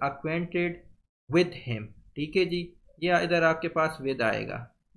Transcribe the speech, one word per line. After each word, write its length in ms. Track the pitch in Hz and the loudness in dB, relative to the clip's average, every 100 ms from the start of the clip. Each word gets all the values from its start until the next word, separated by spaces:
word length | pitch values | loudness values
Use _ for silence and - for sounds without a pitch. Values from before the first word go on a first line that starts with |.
acquainted 720 | 139 - 156 170 175 180 175 170 - - _ _ - | -4 -2 -4 -2 -2 0 -2 -4 -14 -20 _ _ 0
with 240 | 160 180 - 123 | 2 2 -2 -6
him, 180 | 110 104 - - - | -6 -8 -16 -16 -8
ठीक 200 | 151 185 | -2 0
है 80 | 170 | 0
जी, 160 | 175 170 - _ - | -2 -6 -14 _ -4
या 160 | 170 175 | 2 2
इधर 220 | 170 170 | 4 4
आपके 240 | 165 160 165 | 4 2 0
पास 280 | 165 160 160 | 0 0 0
with 200 | 135 131 | -4 0
आएगा, 360 | 113 107 107 98 - _ _ | 0 0 -4 -8 -12 _ _